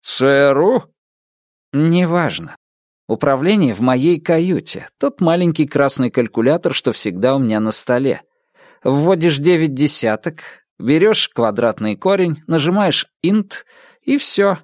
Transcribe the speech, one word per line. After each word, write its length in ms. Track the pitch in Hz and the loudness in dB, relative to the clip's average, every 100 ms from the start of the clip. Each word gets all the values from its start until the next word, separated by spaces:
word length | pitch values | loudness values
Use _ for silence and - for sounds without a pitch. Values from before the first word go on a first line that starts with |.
Ц 240 | - - 135 | -6 0 2
Р 320 | 139 143 139 | 4 4 2
У?" 260 | 185 254 - _ _ _ _ _ _ _ _ | 2 0 -4 _ _ _ _ _ _ _ _
"Неважно. 840 | 139 160 170 175 175 151 85 82 - _ _ _ _ - | 0 2 2 2 0 -2 -6 -12 -20 _ _ _ _ -8
Управление 640 | 110 135 135 160 208 143 | -2 0 0 2 2 2
в 80 | 98 | 2
моей 380 | 127 127 156 165 | 0 2 2 0
каюте. 680 | 156 165 175 175 - - - _ | 0 0 0 -2 -4 -12 -14 _
Тот 240 | 277 - | -6 0
маленький 460 | 170 170 175 160 143 | 0 2 0 0 -2
красный 420 | 147 139 - 123 | 0 0 0 -2
калькулятор, 640 | 131 117 - 117 165 170 | -2 -2 0 0 0 -2
что 200 | 135 - | -2 -4
всегда 420 | 107 107 90 123 139 | -2 -4 -2 0 0
у 40 | |
меня 200 | 120 107 | 0 0
на 120 | 110 | -2
столе. 500 | - - 123 135 - _ _ _ _ - _ | -4 -2 -2 0 -4 _ _ _ _ -20 _
Вводишь 540 | 139 139 165 185 170 139 | -2 0 2 2 0 2
девять 380 | 156 170 160 131 | 2 2 0 0
десяток, 640 | 147 - 113 107 - 156 - - _ _ | 0 0 -2 -4 -6 -12 -20 -20 _ _
берёшь 500 | 113 156 214 214 - | 0 2 2 2 -4
квадратный 680 | - 113 104 117 - 107 98 | -2 -2 0 -2 -2 -6 -2
корень, 460 | 185 196 175 151 - | -2 0 0 -4 -2
нажимаешь 600 | 165 147 196 196 - - _ | -2 0 0 0 -2 -8 _
"Int" 420 | 170 214 202 - - - - _ | -2 0 -2 -14 -18 -20 -20 _
и 160 | - 277 | -4 -2
всё. 400 | - - 202 170 | 0 0 0 -2